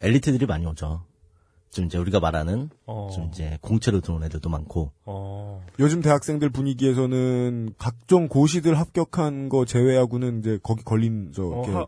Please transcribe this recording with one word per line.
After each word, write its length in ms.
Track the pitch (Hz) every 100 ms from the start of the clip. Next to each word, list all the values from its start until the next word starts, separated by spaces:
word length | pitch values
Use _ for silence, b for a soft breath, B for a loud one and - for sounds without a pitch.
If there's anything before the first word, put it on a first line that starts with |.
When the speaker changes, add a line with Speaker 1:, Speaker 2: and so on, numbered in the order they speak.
Speaker 1:
엘리트들이 440 | 95 131 151 127 127
많이 180 | 80 82
오죠. 380 | 78 76 80 - _ _ _ _ _ _
좀 140 | - 85
이제 120 | 87
우리가 220 | 90 95
말하는 480 | 82 80 80 110 151 - -
Speaker 2:
어. 220 | 110 101
Speaker 1:
좀 140 | 92 82
이제 260 | 87 78 78
공채로 380 | 98 110 117 98
들어온 240 | 85 82
애들도 260 | 80 76 82
많고. 420 | 78 76 87 73 - -
Speaker 2:
어. 560 | 98 98 101 104 95 92 -
Speaker 3:
요즘 220 | 147 170
대학생들 480 | 151 147 - 151 147
분위기에서는 1200 | 127 139 123 135 127 127 127 127 123 123 120 113 -
각종 520 | 123 120 - 180 156
고시들 500 | 135 147 170 160 156
합격한 720 | 165 180 165 180 151 139 139
거 160 | 131 123
제외하고는 720 | 123 127 131 123 123 123 117
이제 180 | 110 104
거기 200 | - 113
걸린 480 | - 110 113 110 87 82
저 80 |
Speaker 2:
어, 200 | 90 120
Speaker 3:
이렇게 80 | 123
Speaker 2:
하-, 140 | 92